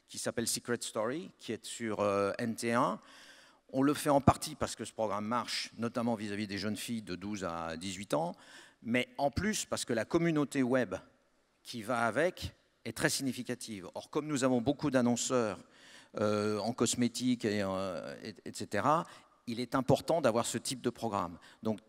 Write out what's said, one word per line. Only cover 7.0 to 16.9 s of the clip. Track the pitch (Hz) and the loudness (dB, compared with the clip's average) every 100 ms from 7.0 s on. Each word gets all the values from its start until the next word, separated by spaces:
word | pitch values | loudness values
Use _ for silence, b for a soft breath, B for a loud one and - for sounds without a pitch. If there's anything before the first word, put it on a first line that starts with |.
de | 95 85 | -6 -8
douze | 101 104 | -6 -4
à | 90 82 82 80 | -4 -4 -6 -6
dix-huit | 95 90 104 | -6 -8 -2
ans, | 147 170 - B B B B | 0 0 -6 B B B B
mais | 113 123 - - | -2 -2 -2 0
en | 139 | 0
plus | - 202 208 - | 0 -2 -2 -4
parce | 117 | -6
que | - | -2
la | 113 104 | -2 2
communauté | 170 170 151 139 143 | 2 4 2 2 2
web | 123 131 107 95 - _ _ _ _ _ | 2 2 2 -4 -10 _ _ _ _ _
qui | - 120 | -12 -10
va | 104 120 117 | -2 2 2
avec | 113 175 - - - _ _ | 2 0 0 -10 -12 _ _
est | 117 - | -10 0
très | 151 | 0
significative. | - 135 120 117 120 - 101 87 | 0 -2 -4 -6 -8 -6 -10 -10
Or, | 104 - | -12 -4
comme | 156 151 | -4 0
nous | 139 | 2
avons | 131 127 | 4 4
beaucoup | 117 139 147 | 2 2 2
d'annonceurs, | 131 120 117 - 127 110 90 - B B B B - | 4 4 2 2 2 2 -2 -12 B B B B 0
euh, | 107 107 104 107 | 2 2 2 0
en | 107 | -2
cosmétique, | - 120 | 0 0